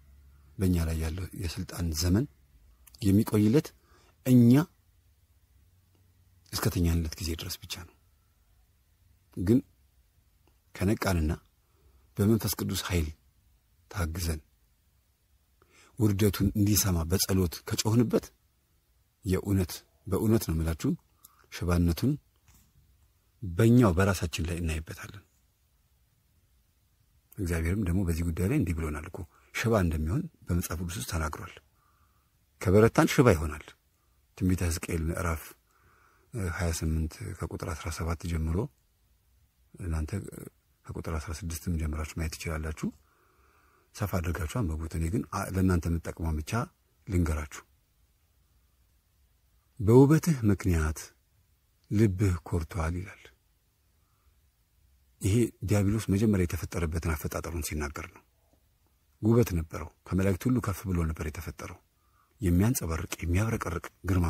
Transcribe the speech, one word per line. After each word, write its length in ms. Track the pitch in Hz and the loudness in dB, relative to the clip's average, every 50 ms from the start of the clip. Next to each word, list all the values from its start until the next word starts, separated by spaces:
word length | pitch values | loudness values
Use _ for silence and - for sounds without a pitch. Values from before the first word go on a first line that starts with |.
| _ - - - - - - - _ _ - - | _ -20 -20 -20 -20 -20 -20 -20 _ _ -6 -2
በእኛ 200 | 101 95 90 85 82 | 0 2 2 2 0
ላይ 140 | 80 80 80 | -2 -2 -4
ያለው 260 | 80 80 80 92 92 - - | -4 -4 -6 -6 -8 -10 -10
የስልጣን 500 | - 98 87 - - 90 - - - 90 85 78 | -8 -8 -8 -6 -8 -10 -10 -8 -6 -4 -4 -2
ዘመን 300 | 76 90 90 87 107 143 - _ _ _ _ _ _ _ - _ _ _ - - - | -2 0 2 2 2 2 -2 _ _ _ _ _ _ _ -20 _ _ _ -20 -12 -4
የሚቆይለት 640 | - 98 98 104 113 - - 107 107 107 113 156 - - - _ _ _ _ _ _ _ _ _ - | 0 4 4 4 4 2 2 4 4 4 4 4 2 0 -6 _ _ _ _ _ _ _ _ _ 2
እኛ 280 | 131 127 123 120 117 123 143 170 - _ _ _ _ _ _ _ _ _ _ _ _ _ _ _ _ _ _ _ _ _ _ _ _ _ _ _ _ _ _ _ _ _ _ _ _ | 6 8 8 10 10 8 6 4 2 _ _ _ _ _ _ _ _ _ _ _ _ _ _ _ _ _ _ _ _ _ _ _ _ _ _ _ _ _ _ _ _ _ _ _ _
እስከተኛንለት 600 | - - - 110 - 95 87 82 82 85 82 78 - | -8 -4 -2 -2 0 2 2 2 2 0 0 -4 -6
ጊዜ 140 | - - 82 80 | -8 -6 -6 -6
ድረስ 220 | - - 92 - - | -6 -8 -10 -12 -14
ብቻ 180 | - 92 - 90 | -14 -14 -14 -14
ነው። 160 | 87 85 _ _ _ _ _ _ _ _ _ _ _ _ _ _ _ _ _ _ _ _ _ _ _ _ _ _ _ _ _ - | -14 -16 _ _ _ _ _ _ _ _ _ _ _ _ _ _ _ _ _ _ _ _ _ _ _ _ _ _ _ _ _ -4
ግን 220 | 95 92 117 - - _ _ _ _ _ _ _ _ _ _ _ _ _ _ _ _ _ _ _ _ _ - | 2 2 2 2 2 _ _ _ _ _ _ _ _ _ _ _ _ _ _ _ _ _ _ _ _ _ -8
ከነቃንና 560 | - 95 95 117 120 - 98 95 85 78 78 85 - - _ _ _ _ _ _ _ _ _ _ _ _ _ _ - | -2 0 0 0 0 0 0 0 0 0 0 -2 -4 -8 _ _ _ _ _ _ _ _ _ _ _ _ _ _ 0
በመንፈስ 360 | 101 101 113 107 - 104 - | 2 4 4 2 2 -2 -4
ቅዱስ 260 | - 104 101 98 92 - | -4 -4 -4 -4 -6 -4
ኃይል 240 | - 90 87 82 78 80 - _ _ _ _ _ _ _ _ _ _ _ _ _ - | -2 0 0 0 -2 -4 -10 _ _ _ _ _ _ _ _ _ _ _ _ _ -10
ታግዘን 500 | - 98 87 78 80 87 85 82 80 76 - _ _ _ _ _ _ _ _ _ _ _ _ _ _ _ _ _ _ _ _ _ _ _ _ _ _ - - _ _ - | -6 -4 -4 -4 -4 -4 -4 -4 -4 -6 -8 _ _ _ _ _ _ _ _ _ _ _ _ _ _ _ _ _ _ _ _ _ _ _ _ _ _ -20 -20 _ _ 0
ውርደቱን 480 | 107 107 101 95 107 104 92 - 104 92 | 2 2 4 4 2 2 2 2 0 0
እንዲሰማ 460 | - 107 104 101 107 98 - 98 90 82 80 | 2 2 2 4 4 2 2 2 0 0 0
በጸሎት 520 | 82 92 95 - - 98 95 92 85 - - - | 0 0 0 0 2 2 2 0 0 -2 -6 -10
ከጮህንበት 640 | - 101 - - 110 104 120 120 113 - - - - - _ _ _ _ _ _ _ _ _ _ _ _ _ _ _ _ _ - | -6 -6 -4 0 2 4 4 4 4 2 -2 -2 -4 -10 _ _ _ _ _ _ _ _ _ _ _ _ _ _ _ _ _ -4
የእውነት 480 | 98 92 87 - 101 101 95 92 - - - - _ _ _ _ - | -2 -2 -2 0 0 0 0 0 -2 -6 -10 -16 _ _ _ _ -4
በእውነት 360 | 95 - 107 107 110 113 - | -2 0 2 4 2 2 2
ነው 100 | - 82 | 0 -2
የምላችሁ 380 | 80 80 82 82 - - 135 175 - _ _ _ _ - - _ _ _ _ - | -2 0 -2 -2 -2 -2 -4 -4 -4 _ _ _ _ -20 -20 _ _ _ _ -12
ሽባነቱን 580 | - - 87 87 87 87 85 82 - - 127 151 139 - _ _ _ _ _ - _ _ _ _ _ _ _ _ _ _ _ _ _ _ _ _ _ - | -6 -2 0 2 2 4 2 2 2 0 0 0 -2 -6 _ _ _ _ _ -20 _ _ _ _ _ _ _ _ _ _ _ _ _ _ _ _ _ -10
በእኛው 480 | 92 85 85 113 113 120 123 123 104 82 | -4 0 4 6 8 8 8 8 6 6
በራሳችን 520 | 87 98 98 98 - - 85 - - 85 | 4 4 2 2 0 -2 -4 -4 -4 -4
ላይ 120 | 80 82 82 | -4 -4 -4
እናይበታለን። 640 | 87 82 78 80 80 - 90 - - - - 101 - _ _ _ _ _ _ _ _ _ _ _ _ _ _ _ _ _ _ _ _ _ _ _ _ _ _ _ _ _ _ _ _ _ _ _ _ _ _ _ _ _ _ - | -4 -4 -4 -4 -6 -10 -12 -14 -16 -16 -18 -18 -20 _ _ _ _ _ _ _ _ _ _ _ _ _ _ _ _ _ _ _ _ _ _ _ _ _ _ _ _ _ _ _ _ _ _ _ _ _ _ _ _ _ _ -6
እግዚአብሔርም 460 | 95 82 85 82 82 82 92 107 107 | -4 -2 -2 0 0 0 0 0 0
ደግሞ 160 | 87 85 95 101 | 0 0 0 0
በዚህ 200 | 85 82 78 85 | 0 -2 -2 -2
ጉዳይ 240 | 85 82 82 90 98 | -2 -2 -2 -2 0
ላይ 100 | 127 156 | 0 0
እንዲህ 180 | - 87 82 | 0 0 -2
ብሎናል 300 | 80 80 78 76 - - | -4 -4 -6 -6 -8 -10
እኮ 140 | - - - - - _ _ _ _ - | -12 -12 -14 -14 -16 _ _ _ _ -8
ሽባ 180 | - - 117 113 107 | -4 0 2 2 4
እንደሚሆን 440 | 90 87 80 80 78 78 95 147 - 165 - _ | 4 2 2 0 -2 -2 -2 -2 -4 -6 -10 _
በመጽሐፍ 360 | - - 90 87 90 - 90 82 | -6 -2 -2 -2 -2 -2 -6 -6
ቅዱስ 180 | 90 85 85 | -6 -6 -8
ውስጥ 140 | 117 120 - | -8 -8 -4
ተናግሯል። 440 | - 82 78 76 - - - - - - - _ _ _ _ _ _ _ _ _ _ _ _ _ _ _ _ _ _ - | -4 -4 -4 -4 -6 -8 -12 -16 -18 -20 -20 _ _ _ _ _ _ _ _ _ _ _ _ _ _ _ _ _ _ -4
ከበረታን 460 | - 95 90 104 110 113 - - 160 156 | 2 4 6 8 8 6 6 4 4 4
ሽባ 180 | - - 131 120 | 4 6 6 6
ይሆናል። 360 | 92 76 76 76 73 76 - - - _ _ _ _ _ _ _ _ _ _ _ _ - | 6 4 2 -4 -8 -10 -14 -18 -20 _ _ _ _ _ _ _ _ _ _ _ _ -2
ትንቢተ 240 | 92 92 92 87 92 | 0 0 0 0 0
ሕዝቅኤል 380 | 87 82 85 - - - 82 80 | -2 -2 -4 -4 -6 -4 -4 -4
ምዕራፍ፣ 380 | 80 82 87 87 85 82 80 - - - _ _ _ _ _ _ _ _ _ _ _ _ _ _ _ - | -4 -4 -4 -4 -4 -4 -6 -8 -14 -20 _ _ _ _ _ _ _ _ _ _ _ _ _ _ _ -10
እ፣ 160 | - 95 90 | -8 -6 -6
ሃያ 200 | 80 - 90 85 82 | -4 -2 -2 -2 -2
ስምንት 400 | - - 80 78 78 80 78 - - 104 95 90 | -2 -2 -2 0 0 -2 -4 -6 -8 -10 -12 -10
ከቁጥር 340 | - 85 - 95 90 - 87 | -8 -10 -10 -8 -8 -8 -8
አስራ 180 | 87 - - 87 | -8 -8 -8 -8
ሰባት 300 | 82 - 85 80 80 - - | -8 -6 -4 -4 -4 -4 -4
ጀምሮ 320 | 87 82 80 78 78 82 92 123 147 - _ _ _ _ _ _ _ _ _ _ _ _ _ _ _ _ _ _ _ - | -4 -4 -2 -2 -2 -2 -2 -2 -4 -8 _ _ _ _ _ _ _ _ _ _ _ _ _ _ _ _ _ _ _ -18
እናንተ፣ 380 | - 69 80 80 80 78 - - 95 - - | -12 -8 -4 -4 -4 -4 -4 -6 -8 -8 -10
እ፣ 180 | - - - - - _ _ _ _ _ _ | -12 -14 -16 -16 -18 _ _ _ _ _ _
ከቁጥር 280 | - - - 85 - 82 | -14 -12 -10 -8 -6 -6
አስራ 160 | 80 - - 85 | -6 -6 -8 -8
ስድስትም 420 | - - 82 82 78 - 90 85 78 | -8 -8 -8 -8 -8 -6 -4 -4 -2
ጀምራችሁ 380 | 80 76 76 78 80 - - | -2 -4 -4 -6 -6 -8 -6
ማየት 180 | - 80 78 - | -6 -6 -6 -6
ትችላላችሁ። 540 | - - 82 80 78 78 78 78 - - 214 - - _ _ _ _ _ _ _ _ _ _ _ _ _ _ _ _ _ _ - | -8 -8 -8 -6 -6 -6 -8 -8 -6 -8 -8 -8 -10 _ _ _ _ _ _ _ _ _ _ _ _ _ _ _ _ _ _ -10
ሰፋ 160 | - 107 95 - | -6 -4 -2 -2
አድርጋችሁ 440 | 95 87 90 85 - 85 80 - 127 | -2 -2 -2 -4 -4 -4 -4 -4 -4
አንብቡት። 360 | 117 80 78 78 80 78 - | -2 -2 -4 -4 -6 -6 -4
እኔ 120 | 82 82 82 | -4 -2 -2
ግን፣ 140 | 90 131 - - | -2 -4 -4 -4
አ፣ 120 | - 101 98 - | -6 -6 -6 -4
ለእናንተ 360 | 92 92 92 95 92 85 - | 0 2 2 4 2 2 2
የምጠቅመውን 520 | 85 82 82 - - - - - 80 78 76 | 0 -2 -2 -4 -6 -8 -6 -4 -4 -4 -4
ብቻ 140 | 76 - - 113 123 - - _ _ _ _ _ _ - | -4 -4 -4 -4 -4 -4 -8 _ _ _ _ _ _ -2
ልንገራችሁ። 560 | 92 87 87 78 80 76 73 - - - - _ _ _ _ _ _ _ _ _ _ _ _ _ _ _ _ _ _ _ _ _ _ _ _ _ _ _ _ _ _ _ _ _ _ _ _ _ _ _ _ _ _ - | 0 0 0 0 0 -4 -6 -8 -12 -18 -20 _ _ _ _ _ _ _ _ _ _ _ _ _ _ _ _ _ _ _ _ _ _ _ _ _ _ _ _ _ _ _ _ _ _ _ _ _ _ _ _ _ _ -2
«በውበትህ 580 | 101 95 117 127 143 135 156 156 - 175 156 131 110 | 4 6 8 10 10 10 8 6 4 2 0 2 2
ምክንያት 560 | 104 98 - - 95 87 80 78 76 78 - - - _ _ _ _ _ _ _ _ _ _ _ _ _ _ _ - | 2 2 2 2 2 2 2 2 0 -2 -6 -10 -18 _ _ _ _ _ _ _ _ _ _ _ _ _ _ _ -4
ልብህ 440 | - 101 113 107 92 90 104 98 87 85 - | 0 2 2 2 2 2 0 0 0 -2 -4
ኮርቷል» 500 | - - 87 80 - - 85 80 80 87 | -4 -4 -4 -4 -4 -6 -6 -4 -4 -4
ይላል። 280 | 87 95 101 - - - - _ _ _ _ _ _ _ _ _ _ _ _ _ _ _ _ _ _ _ _ _ _ _ _ _ _ _ _ _ _ _ _ _ _ _ _ _ _ | -6 -8 -12 -14 -20 -20 -20 _ _ _ _ _ _ _ _ _ _ _ _ _ _ _ _ _ _ _ _ _ _ _ _ _ _ _ _ _ _ _ _ _ _ _ _ _ _
ይሄ 140 | - 101 95 123 117 - - _ - | -2 0 2 2 2 0 -2 _ -4
ዲያብሎስ 420 | 90 104 104 98 98 107 113 107 - | 0 2 2 4 2 0 0 0 0
መጀመሪያ 360 | 95 98 113 110 104 95 90 | 0 2 4 2 2 2 2
የተፈጠረበትን 640 | 85 - - - - - 95 85 80 78 87 - 87 | 0 -2 -4 -8 -6 -6 -4 -4 -2 -2 -2 -2 -2
አፈጣጠሩን 540 | 78 - - 82 - 85 82 82 80 82 76 | -2 -4 -4 -6 -6 -6 -6 -6 -6 -6 -6
ሲናገር 420 | - 78 76 76 71 71 - 78 - | -6 -6 -6 -6 -6 -8 -10 -14 -16
ነው። 140 | - - _ _ _ _ _ _ _ _ _ _ _ _ _ _ _ _ _ _ _ _ | -18 -20 _ _ _ _ _ _ _ _ _ _ _ _ _ _ _ _ _ _ _ _
ውበት 280 | - 107 113 120 113 - | 0 4 4 4 4 2
ነበረው። 380 | 87 82 80 - - - 76 - - _ _ | 0 -2 -4 -4 -8 -10 -12 -12 -14 _ _
ከመላእክት 400 | - - 90 95 98 98 92 - | -4 -2 0 0 0 0 0 0
ሁሉ 140 | 120 131 123 | 0 0 0
ከፍ 200 | - - 92 - - | 0 -2 -4 -6 -6
ብሎ 160 | 95 90 85 85 | -4 -2 -2 -2
ነበር 200 | 80 80 - 80 | -2 -4 -6 -8
የተፈጠረው። 520 | 76 - - - - - - - - 87 - _ _ _ _ _ _ _ _ _ _ _ - | -8 -10 -10 -12 -12 -12 -12 -14 -14 -16 -18 _ _ _ _ _ _ _ _ _ _ _ -4
የሚያንጸባርቅ፣ 720 | - 87 87 87 101 117 127 - - - 82 80 85 - - - | 0 2 4 4 4 4 2 0 -2 -4 -4 -4 -6 -6 -8 -6
የሚያብረቀርቅ 680 | - 82 87 92 110 113 113 107 - 90 87 85 - - - _ - | -4 0 0 0 0 0 -2 -4 -4 -6 -6 -6 -8 -10 -14 _ -4
ግርማ 220 | - 95 90 87 82 | -2 0 2 2 0